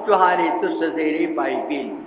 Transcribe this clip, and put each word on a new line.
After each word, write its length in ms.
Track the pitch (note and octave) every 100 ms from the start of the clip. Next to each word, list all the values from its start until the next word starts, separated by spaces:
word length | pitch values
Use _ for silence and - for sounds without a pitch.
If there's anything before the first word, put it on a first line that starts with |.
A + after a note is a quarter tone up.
| -
تهاری 420 | G3 F#3 F3 E3 E3
تو 80 | F#3 D#3+
سزیری 460 | E3 D#3+ D#3 D#3 D#3+ D3+
پای 200 | C3+ C3 B2+
بیل. 220 | D3 A#2+ -